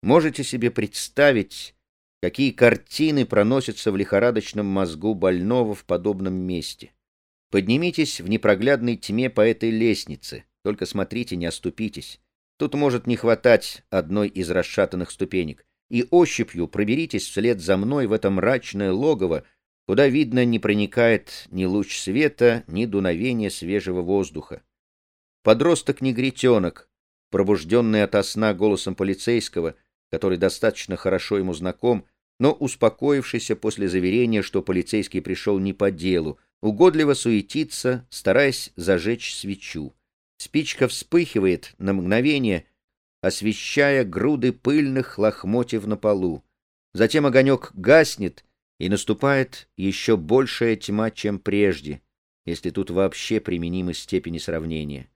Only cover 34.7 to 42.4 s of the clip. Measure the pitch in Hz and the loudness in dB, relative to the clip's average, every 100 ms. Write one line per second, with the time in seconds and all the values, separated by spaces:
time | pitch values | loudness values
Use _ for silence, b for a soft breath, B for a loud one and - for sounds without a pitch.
34.7 | 92 85 110 98 92 - 92 - 98 98 | -2 0 -2 -2 -6 -6 -6 -2 0 -2
35.7 | 92 101 90 90 90 78 - _ _ 104 | 0 -2 0 0 0 -2 -8 _ _ -4
36.7 | 107 180 156 151 139 135 110 98 151 151 | 4 4 6 0 2 2 0 0 -6 -6
37.7 | - 127 123 - - - 98 139 131 - | -4 -2 -2 -6 -6 2 4 4 0 -10
38.7 | - 87 92 92 117 - - 98 98 - | -8 0 0 2 -4 -6 -10 -10 -10 -10
39.7 | 85 71 _ _ _ _ _ - 147 147 | -12 -12 _ _ _ _ _ -4 -4 -4
40.7 | - 127 - - 175 170 110 95 85 - | -2 -2 -2 0 0 2 0 2 0 -4
41.7 | _ 95 98 90 107 135 147 | _ -2 -2 0 2 2 0